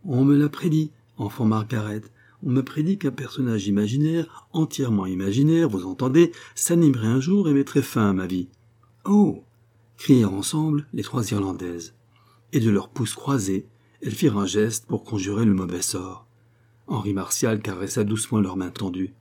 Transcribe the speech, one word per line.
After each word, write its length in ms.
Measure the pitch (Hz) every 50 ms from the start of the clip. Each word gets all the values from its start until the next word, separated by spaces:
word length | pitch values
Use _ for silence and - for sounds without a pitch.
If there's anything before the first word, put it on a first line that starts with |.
| _
« 0 |
On 200 | - 135 123 135
me 120 | 139 143
l'a 120 | 143 147 147
prédit, 440 | 147 - - 180 156 156 156 151 - _ _ _ _
enfant 280 | - 110 104 - - 120
Margaret. 580 | 110 110 110 107 110 - 110 104 107 104 110 - - _ _ _ _ _ _
On 80 | - 143
me 120 | 123 135
prédit 360 | 131 - - 151 151 180 196 196
qu'un 120 | - 139
personnage 560 | 120 - 139 - - - 131 120 113 107 95
imaginaire, 800 | 104 98 101 107 104 120 139 151 156 165 170 160 160 - - - _
entièrement 540 | - 160 160 147 - - 135 120 110 101 95
imaginaire, 640 | 92 92 92 98 98 98 123 143 156 160 165 165 143
vous 180 | 104 95 90
entendez, 460 | 95 92 - 127 127 131 165 175 170 - - - - -
s'animerait 520 | - - - 175 170 170 147 135 117 110
un 140 | 110 117 131
jour 280 | 131 165 196 202 190 156
et 60 | 143
mettrait 280 | 139 139 143 - 143
fin 280 | 135 - - 123 107 101
à 20 |
ma 140 | 98 95 92
vie. » « 220 | 90 92 92 87 - _ _ _ _ _ _ _ _ _ _ _
Oh » 400 | 196 202 208 202 160 - - - _ _ _ _ _ _ _ _ _ _
crièrent 380 | - - - 139 123 110 95 95
ensemble 520 | 98 98 - - 156 156 156 151 147 147 -
les 100 | - 113
trois 280 | 104 - - 131 110 98
Irlandaises. 640 | 107 101 98 95 90 82 90 87 87 85 85 - _ _ _ _ _ _ _ _ _ _ _ _
Et 80 | - 143
de 100 | 113 113
leurs 200 | 101 98 - -
pouces 240 | - 135 120 - -
croisés, 520 | - - - 139 127 98 95 95 95 - - _ _ _ _ _ _
elles 120 | - 127 104
firent 240 | - - 143 104 101
un 80 | 101
geste 400 | 92 90 107 107 113 113 - -
pour 160 | - - 104
conjurer 440 | - - 113 101 92 98 104 107 117
le 80 | 110 98
mauvais 280 | 92 92 85 87 87
sort. 460 | - - - 92 92 92 92 - - _ _ _ _ _ _ _ _ _ _ _ _
Henri 280 | - 202 113 95 104 98
Martial 460 | 95 92 - - - - 117 107 104
caressa 420 | 107 110 95 90 98 95 - 113 107
doucement 360 | 104 110 110 - - - 107
leurs 160 | 101 92 92 95
mains 120 | 92 87
tendues. 440 | - - 104 92 87 95 95 92 - _